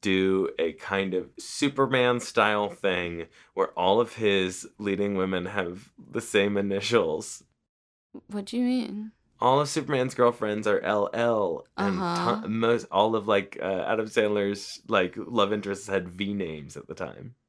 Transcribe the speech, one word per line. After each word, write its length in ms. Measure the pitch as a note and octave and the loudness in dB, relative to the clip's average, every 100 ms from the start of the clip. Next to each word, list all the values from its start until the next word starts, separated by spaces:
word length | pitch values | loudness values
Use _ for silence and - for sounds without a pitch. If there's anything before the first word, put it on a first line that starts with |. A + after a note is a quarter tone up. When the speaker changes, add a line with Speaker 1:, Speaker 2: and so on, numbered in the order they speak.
Speaker 1:
do 480 | G#2 F#2+ F#2+ F#2+ E2+ - | 2 2 2 2 0 -2
a 140 | E2 | -4
kind 400 | D#2 - G2 G2 | -4 -4 -4 -2
of 160 | F2+ F2 - | -4 -6 -14
Superman 840 | - - C#3+ C#3 C3+ C3 B2 B2 | -14 -2 -2 2 0 4 2 2
style 480 | A#2+ - G#2+ G#2 G#2 | 0 2 2 2 -2
thing 580 | F2+ G2 F2+ F2 E2+ E2 _ _ | -2 0 0 -2 -6 -10 _ _
where 160 | - - - | -2 -2 2
all 220 | F#2 G#2 | 4 4
of 160 | A#2 - | 2 0
his 500 | G#2+ G2 F#2 F#2 - _ | 2 4 2 -4 -14 _
leading 360 | G#2 G2 G2+ G2 | -4 0 0 0
women 300 | F#2+ F#2 F2+ | 0 0 -4
have 420 | G2+ F2 F#2 - _ - | -8 -8 -10 -16 _ -8
the 100 | A#2 | -8
same 340 | - G#2+ G2+ G2+ | 0 2 2 0
initials? 880 | G2+ G2 - A#2 E2 D#2 - - _ _ _ _ _ _ _ - _ | -2 -2 2 2 2 -2 -6 -14 _ _ _ _ _ _ _ -20 _
Speaker 2:
What 160 | G#3 | -10
do 140 | G3+ A#3 | -6 -2
you 60 | B3 | 0
mean? 460 | B3+ - G3+ G#3+ _ _ _ | 0 -2 -8 -10 _ _ _
Speaker 1:
All 220 | A#2+ C3+ | 4 4
of 80 | C#3+ | 4
Superman's 440 | D#3 C#3 C#3 B2+ | -2 0 0 0
girlfriends 540 | - A#2+ A#2+ G#2+ G#2+ G#2 | 4 4 4 -2 0 2
are 140 | G2+ | 2
L 280 | E2+ G#2 G2+ | 2 2 0
L, 520 | - A#2+ A2 F#2+ D#2 - - | 0 2 2 0 -2 -8 -2
and 200 | G3 F#3 | -2 0
Speaker 2:
Uh-huh. 440 | F3 E3+ F3 G#3+ | -2 0 0 -2
Speaker 1:
ton-, 180 | D3 A2 | -2 0
most 260 | A2+ A#2+ - | 2 2 2
all 240 | F#2+ A2 A2+ | 2 4 2
of, 100 | G2+ | 2
like, 300 | G2+ G2 - | 2 2 -6
uh, 240 | F#2 F#2 - | -4 -2 0
Adam 180 | A2 A2 | 0 0
Sandler's, 760 | A#2 G#2+ G#2 G2+ G2+ - - - | 2 2 2 0 -4 -8 -16 0
like, 240 | G#2+ F#2 A2+ | 2 2 -4
love 360 | E2+ A#2 G2+ | -2 2 2
interests 340 | G#2 G2+ F#2+ G2 | 2 -4 -8 -2
had 220 | G2 F2 | -4 -4
V 240 | F2 G2+ | -6 -6
names 420 | G2+ F2 D#2 C#2+ - | -4 -6 -8 -12 -16
at 120 | - | -14
the 60 | |
time. 420 | E2 E2+ G1+ C3+ B2 | -10 -10 -10 -18 -18